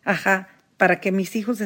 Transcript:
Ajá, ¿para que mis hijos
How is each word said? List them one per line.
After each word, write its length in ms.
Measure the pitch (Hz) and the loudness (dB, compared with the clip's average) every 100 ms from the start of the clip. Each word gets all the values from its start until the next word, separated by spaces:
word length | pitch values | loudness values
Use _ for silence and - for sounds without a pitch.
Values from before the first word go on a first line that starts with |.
Ajá, 440 | - 190 196 190 185 _ _ - | -4 0 2 0 -2 _ _ 0
¿para 240 | 185 175 | 2 2
que 120 | 190 | 0
mis 240 | 190 180 220 | -2 -2 -4
hijos 220 | 208 214 | -4 -4